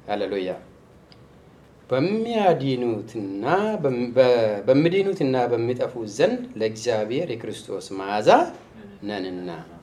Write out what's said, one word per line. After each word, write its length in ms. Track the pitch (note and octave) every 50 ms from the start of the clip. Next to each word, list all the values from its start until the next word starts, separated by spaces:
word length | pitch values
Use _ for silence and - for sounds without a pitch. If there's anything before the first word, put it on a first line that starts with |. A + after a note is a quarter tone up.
| _
ሃሌሉያ። 460 | - G#2 G2+ G2+ F#2 G2+ G2 F#2 F#2 F2+ - - - - - - - - - - - - - - - - - - - - - - - - - - -
«በሚያድኑትና 1600 | B2+ C3 C#3+ F3+ G#3 A3+ A3+ A#3 A#3 A3 G#3 F#3 E3 C#3+ C3+ C#3 C3 B2 B2 A#2+ A2 G#2 G2 - - A2+ G2+ G2 G2 G2 G#2 C3 E3 F#3+ G#3 A3 A3 G3
በም-፣ 300 | D#3 C#3+ B2+ A#2+ A#2+ A#2
በ-፣ 160 | A2+ B2+ C3 B2+ B2 A#2+ A2+ A2 G#2+ G2+ G2+
በሚድኑትና 720 | - C3 C#3 D#3 E3+ F3 G3 F#3+ G3 F#3+ - E3 C3+ B2+ B2+ A#2+ B2
በሚጠፉ 460 | A#2+ A#2 A#2 A#2 B2 A#2+ B2+ A2+ - A#2+ A2+ G#2+
ዘንድ 320 | G2+ A#2+ D3 G3 B3 B3 - - -
ለእግዚአብሔር 720 | G#2+ G#2+ A2 A2 - - B2 A#2 G#2+ G#2+ G#2+ A#2+ C#3 F3 E3+
የክርስቶስ 560 | A#2+ A2 - A2 G2+ - - - G#2 F#2+ - -
መዓዛ 380 | G2 F#2+ F#2+ G2 G2+ G#2+ A2 D3 G#3 C4+ F4 F#4 - - - - - - G#3+ - - - -
ነንና 460 | G2+ G#2 G2+ F#2 F#2 F2+ F2+ F2+ F2+ E2+ D#2+ E2 E2 E2+ -